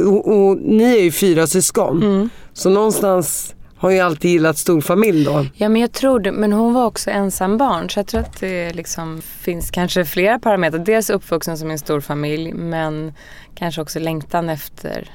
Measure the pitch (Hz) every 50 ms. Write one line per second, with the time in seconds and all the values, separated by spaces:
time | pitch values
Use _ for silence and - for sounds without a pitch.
0 | 175 202 196 214 - - 220 202 196 196 196 - - - 214 220 226 247 247 220
1 | 185 170 147 - 196 190 165 160 165 151 - 190 - - - 233 185 - 139 175
2 | 214 202 196 190 208 233 - - - - - - - 180 190 202 214 220 202 -
3 | 208 196 185 180 160 - - - - - - - - - - - - 185 190 185
4 | 180 175 156 - - 175 175 165 156 160 147 - - - 175 156 143 - 175 196
5 | 226 214 175 156 143 139 147 147 135 139 - - 208 214 220 226 240 233 - -
6 | 269 269 262 226 185 196 - 196 214 208 208 214 226 233 240 254 240 214 - -
7 | - 196 202 202 196 196 185 - 185 190 208 226 277 254 185 165 175 185 - 208
8 | 202 - - 226 220 - - - 196 185 185 180 170 170 170 175 170 - - -
9 | 165 160 160 160 - - - - - 190 175 170 - - - 180 180 175 - 185
10 | 175 147 - 180 180 208 240 247 - 233 208 185 170 156 156 165 170 202 220 226
11 | 208 - 202 190 - - 175 160 - 170 165 156 160 160 156 147 - - 156 147
12 | 143 - 147 147 147 147 151 156 160 165 - 175 170 170 165 160 160 156 156 151
13 | 156 156 151 - - - - - - - - - 175 135 147 165 151 - - 165
14 | 160 160 160 156 147 - - 175 170 165 156 147 - - - - - - - -
15 | - -